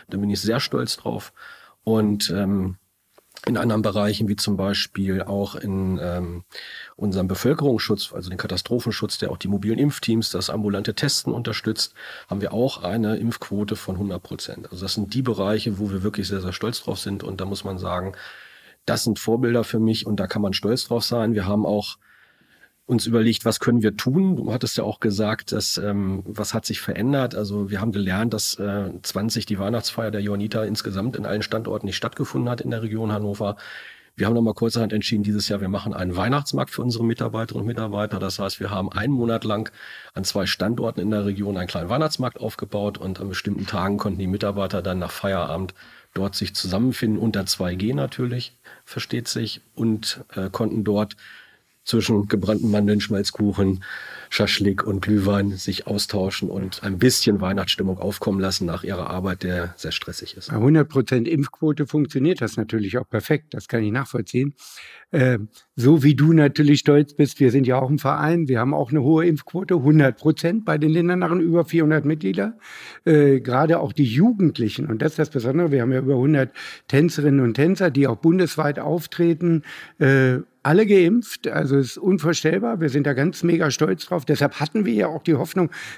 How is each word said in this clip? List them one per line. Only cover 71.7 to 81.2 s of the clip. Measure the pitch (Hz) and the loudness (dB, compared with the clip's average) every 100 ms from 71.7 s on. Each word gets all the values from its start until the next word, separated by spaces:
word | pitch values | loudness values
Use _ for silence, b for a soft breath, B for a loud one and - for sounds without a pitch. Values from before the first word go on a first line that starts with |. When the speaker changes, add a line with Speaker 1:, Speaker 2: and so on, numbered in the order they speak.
| 165 151 156 | 4 4 4
Speaker 2:
Mitglieder. | 143 156 190 190 208 233 B B B B - | 2 0 0 -2 -2 -6 B B B B 4
Äh, | 151 143 135 | 6 8 6
gerade | 117 123 156 165 | 2 2 4 2
auch | - | 2
die | - | 2
Jugendlichen, | 131 123 220 214 165 - 110 - - | 2 6 4 6 2 2 -2 -2 -4
und | 110 | 0
das | 143 | 0
ist | 156 | 0
das | 151 | -2
Besondere, | 139 117 147 175 | -2 0 2 2
wir | 139 | 2
haben | 117 | 2
ja | 127 | 0
über | 131 131 | 2 2
hundert | 135 147 131 B B B B | 4 4 2 B B B B
Tänzerinnen | 135 170 156 147 139 | 4 4 4 4 4
und | 120 | 4
Tänzer, | 113 160 196 185 | 4 2 4 2
die | 135 135 | 4 2
auch | - | 4
bundesweit | 160 185 165 - 147 143 | 4 4 2 0 -2 -2
auftreten, | 147 165 - - 170 156 175 165 B B B B | -2 -4 -4 0 2 2 2 2 B B B B
äh, | 139 135 131 127 - _ | 4 6 6 2 -2 _
alle | 139 175 220 | 4 4 8
geimpft, | 196 170 240 | 8 6 4